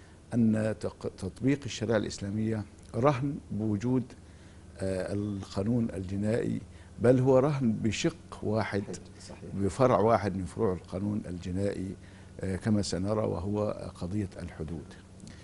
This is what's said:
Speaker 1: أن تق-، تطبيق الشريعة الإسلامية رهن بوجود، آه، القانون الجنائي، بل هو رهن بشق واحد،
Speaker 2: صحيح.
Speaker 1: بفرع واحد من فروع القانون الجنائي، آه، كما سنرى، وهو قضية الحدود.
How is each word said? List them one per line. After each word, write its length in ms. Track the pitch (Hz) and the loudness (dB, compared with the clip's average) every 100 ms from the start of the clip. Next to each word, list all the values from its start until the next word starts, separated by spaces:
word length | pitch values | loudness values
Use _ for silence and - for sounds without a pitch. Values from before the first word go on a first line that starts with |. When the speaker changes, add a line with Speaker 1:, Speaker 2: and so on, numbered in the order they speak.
| - - - | -20 -20 -4
Speaker 1:
أن 420 | 117 113 107 110 104 | 2 4 4 0 -2
تق-، 300 | 98 - - - | -6 -6 -10 -6
تطبيق 420 | 92 - 127 143 107 | -8 -2 0 0 -2
الشريعة 320 | - 107 110 | -4 0 2
الإسلامية 680 | - - 98 107 110 110 98 - - 113 | 0 -4 -4 -2 0 -2 -4 -12 -8 2
رهن 420 | 139 127 143 151 - | 4 4 0 -4 -6
بوجود، 520 | 101 110 104 120 127 123 - - - - - - - | -2 0 0 2 0 -2 -10 -20 -20 -20 -20 -20 -6
آه، 340 | 95 92 90 | -2 -2 -2
القانون 760 | 101 104 98 95 101 104 123 113 | -2 -2 -4 -6 -2 0 0 0
الجنائي، 680 | 95 92 98 107 117 110 110 - - - - | -4 -6 -2 2 2 0 -2 -6 -16 -18 2
بل 180 | 120 127 | 6 6
هو 200 | 127 131 | 8 6
رهن 340 | 143 139 120 | 6 2 2
بشق 680 | 101 107 - 165 - - - | 2 0 0 -2 -2 -10 -8
واحد، 400 | 98 110 98 101 - 92 - - - | -2 0 0 -2 -4 -8 -14 -18 -16
Speaker 2:
صحيح. 120 | - - | -14 -10
Speaker 1:
بفرع 440 | 95 98 - 127 98 | -2 0 4 6 8
واحد 360 | 110 107 101 95 | 6 6 4 -2
من 100 | 90 | -4
فروع 280 | - 110 | 0 0
القانون 480 | 87 - 90 101 104 - | 0 -4 -4 -2 -4 -4
الجنائي، 680 | 90 90 92 101 90 95 - - - - - | -8 -4 -2 -2 -2 -6 -8 -14 -20 -18 -8
آه، 140 | 95 92 | -4 -2
كما 260 | 117 104 | 2 2
سنرى، 400 | 95 87 98 107 | 2 -2 0 0
وهو 680 | 107 92 98 104 104 - 95 - | 0 -2 -2 0 -2 -4 -10 -8
قضية 340 | 87 104 95 - | -4 -4 -4 -6
الحدود. 440 | 87 - 80 80 - - - - - - | -12 -8 -8 -8 -10 -16 -20 -18 -18 -18